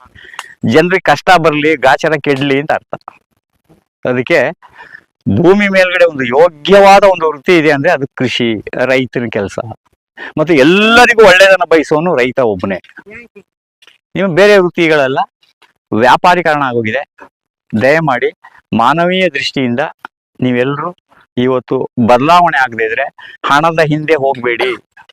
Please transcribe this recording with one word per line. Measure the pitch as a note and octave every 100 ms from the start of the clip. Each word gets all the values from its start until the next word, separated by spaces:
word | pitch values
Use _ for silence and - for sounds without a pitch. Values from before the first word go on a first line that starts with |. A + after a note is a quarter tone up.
| _ _ - - - _ A2
ಜನ್ರಿಗೆ | C3+ F3 F#3
ಕಷ್ಟ | - C#3+ - F3
ಬರ್ಲಿ, | D#3+ D3 D3+ D3
ಗಾಚಾರ | C3 D3 D#3+ D#3
ಕೆಡ್ಲಿ | D3+ C3+ C#3+ C3+
ಅಂತ | D3+
ಅರ್ಥ. | A#2 - - - _ _ _ _ _ _ _ _ _ B2+
ಅದಕ್ಕೆ | B2 B2 D#3+ C3 - _ _ - - _ _ -
ಭೂಮಿ | G2 F3 G3+ G3+
ಮೇಲ್ಗಡೆ | F#3+ F#3 F3+
ಒಂದು | E3+ C#3+
ಯೋಗ್ಯವಾದ | B2 C3+ F3 D3 D3+ G3 G3 G3
ಒಂದು | G3 E3+ D#3+
ವೃತ್ತಿ | D3 D#3 F3
ಇದೆ | D3+
ಅಂದ್ರೆ | C#3+ E3
ಅದು | D3+ C3+
ಕೃಷಿ, | - B2+ - A#2 G#2+ -
ರೈತನ | - B2+ C3 B2+ C3+ A#2
ಕೆಲ್ಸ. | A2 G2 - A2+ - _ _ _ - - D#3
ಮತ್ತು | D#3
ಎಲ್ಲರಿಗೂ | D3+ D3 F#3+ A3 A#3 A#3+ A3+
ಒಳ್ಳೇದನ್ನ | G#3 F#3 F#3+ F#3 E3+
ಬಯಸೋನು | E3 - D3+ F3 C3
ರೈತ | B2+ B2+
ಒಬ್ಬನೇ. | A#2 F#2+ G2 F2+ _ - - A3+ A#3 - _ _ _ _ _ _ _
ನೀವು | - F#3+
ಬೇರೆ | D#3+ G#3 G3+
ವೃತ್ತಿಗಳೆಲ್ಲ | F3+ - D#3+ D3+ C3 D3 G3 _ _ _ _ _ -
ವ್ಯಾಪಾರೀಕರಣ | G#2+ B2 - F#3 F3 E3 D3
ಆಗೋಗಿದೆ. | C3+ A#2+ A2 B2 - _ - _ _ _ - A2
ದಯಮಾಡಿ | B2+ D#3+ D#3 B2 C#3+ - - _ - A2
ಮಾನವೀಯ | A#2+ D#3+ F3 F#3 F#3
ದೃಷ್ಟಿಯಿಂದ | C#3 C3+ C#3+ B2 A#2+ D#3+ - - _ _ -
ನೀವೆಲ್ಲರೂ | B2+ B2 C3 C#3+ E3+ - _ _ _ -
ಇವತ್ತು | B2+ B2+ - C3 - - A2
ಬದಲಾವಣೆ | B2 D3 F3 F3 C#3+
ಆಗದೆ | B2+ A2+
ಇದ್ರೆ | A2 A#2+ C#3+ _ - - -
ಹಣದ | C#3+ E3 E3
ಹಿಂದೆ | D3+ D3+ D3+
ಹೋಗ್ಬೇಡಿ. | D#3 C3+ C3 A#2+ A#2 B2 A2+ _ _ _